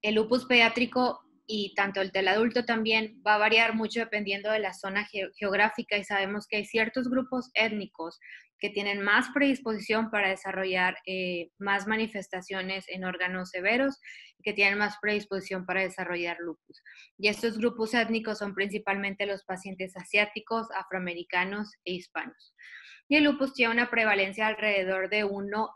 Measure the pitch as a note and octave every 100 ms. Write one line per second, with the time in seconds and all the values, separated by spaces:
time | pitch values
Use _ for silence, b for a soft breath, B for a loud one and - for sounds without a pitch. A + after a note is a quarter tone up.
0 | G#3+ G#3+ A3 B3 B3 B3 A3+ A3+ B3 B3+
1 | B3 - _ _ _ G#3+ G3 - G3 G3
2 | G3 F#3+ F#3+ G3+ A#3 B3 A#3 A3+ A3 A3
3 | A3 A3 G#3+ G#3+ G#3+ A3 A3+ A3 A3 A#3
4 | A3+ G#3+ G3+ G3 G3+ A3 G3+ F#3 G3 F#3+
5 | G#3 G#3 F#3+ - G#3 G3 G#3 G#3+ A3+ G#3
6 | G3 G3+ G3 G#3 - G#3+ G3 A3+ A3 C4
7 | B3 B3+ C4 B3+ A#3+ - A3 G#3+ G3 _
8 | E3 - B B B _ G3+ G3+ G3+ G3+
9 | G3+ G#3 B3+ C#4+ C#4 C4+ - G#3+ G3 A3
10 | A3 G#3 G3 F#3+ G3 F#3+ F#3+ F#3 F3+ F3
11 | - F#3+ F3+ F3 E3+ _ G3 G3+ G3 A3
12 | A3 G#3+ F#3+ F#3 F3+ F#3+ F#3 F#3+ - F#3
13 | F#3 E3+ F3+ F#3 F3+ F#3 F#3 A#3+ C#4 C4
14 | B B B B - G#3 G3+ G3+ G#3 G#3
15 | G#3 G#3 G#3 G3 F#3+ F#3+ F#3 F#3 F#3+ F3+
16 | F3+ F3 E3+ E3+ E3+ D#3 _ - B B
17 | B _ G#3 G#3 A#3 A3 A3+ G#3 A3 A#3+
18 | A3 A3+ A3+ G#3 G3+ F#3+ G3+ G#3 G#3 G3
19 | G3+ G3 G3+ G3 _ F#3 G3 F#3 F#3 F#3
20 | F3+ G#3 G#3 A3 G#3+ A3+ A3+ F#3+ F#3 F#3
21 | F3+ F3 F3 F3+ F#3 G3+ G#3 - - F3+
22 | F3+ - - - - _ B B B B
23 | _ D4 D4 D4 C4+ C4+ A#3 A#3 A#3+ A3+
24 | A3 G3+ G3 G3 G#3+ G#3+ G#3+ G3 F#3 F#3+
25 | F#3+ G#3 G3+ G3 G3+ G#3 A3